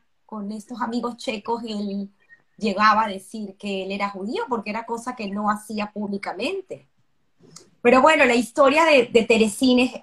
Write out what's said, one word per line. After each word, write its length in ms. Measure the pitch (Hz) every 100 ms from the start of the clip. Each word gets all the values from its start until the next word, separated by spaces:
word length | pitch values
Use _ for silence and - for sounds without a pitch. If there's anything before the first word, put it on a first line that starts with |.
| _ _ _
con 260 | 214 202
estos 300 | 214 - 226
amigos 340 | 233 240 240 233
checos 460 | 262 214 226 233
él 460 | 233 208 202 202 196 _ _ - _ _
llegaba 480 | 214 190 214 214 220
a 20 |
decir 480 | 196 - 226 196 -
que 260 | 208 196
él 80 | 190
era 160 | 202 202
judío, 340 | 196 202 392 440
porque 200 | 233 214
era 160 | 220 226
cosa 300 | 226 247 233
que 140 | 202
no 200 | 208 208
hacía 420 | 208 - 208 208
públicamente. 960 | 208 208 196 175 175 277 392 - - _ _ _ _ _ _ _ - _ _
Pero 200 | 240 254
bueno, 240 | 311 302 254
la 100 | 240
historia 480 | 233 302 269 302
de, 220 | 320 277 233
de 180 | 233
Teresín 560 | 214 220 220 - 254 247
es, 140 | 247 -